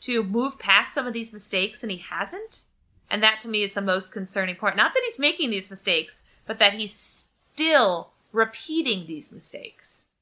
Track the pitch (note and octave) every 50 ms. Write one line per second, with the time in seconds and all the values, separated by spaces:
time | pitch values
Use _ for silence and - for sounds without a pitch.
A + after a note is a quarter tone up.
0 | - - B3 A3+ G#3+ F#3+ G3 A#3 B3+ C#4 C4 - - G3+ F#3+ G3+ B3 - - D4
1 | B3 B3 A3+ A#3 A3+ A3+ - G#3 - - - F#3 F#3 G#3+ - - - A3 F#3 F3
2 | - - - E3 G3 - - G4 A4 A4 - - - _ _ _ _ _ _ _
3 | _ - - G#3+ G#3+ A3 A3 G#3+ - A3+ A3 G#3+ G#3 G3 - G3+ G3 G3 F#3 F#3+
4 | F#3+ - - G#3+ F#3 F#3 - G3+ F#3+ F#3 F3+ - A3 G3+ F#3+ G3 A3+ D#4 - B4+
5 | B4+ A#4 - - C#4 D4 - - E4 B3 G#3+ F#3+ F#3 - G3 F#3+ - G3+ F3 D#3+
6 | D#3+ - - - - _ _ _ _ - A3 - A3 G3+ G3+ G#3+ A3 G3+ - -
7 | - - - - - - _ _ _ _ - - D#4 D#4+ D#4+ C#4 A#3 G3 F3 E3+
8 | E3+ - _ _ _ _ - G#3+ A3+ A3 - - - - D#4 E4 D#4 C4 G#3 F#3
9 | E3+ D#3 D#3+ D3+ - - - - - - - - - - _ _ - - - -
10 | - _ _ _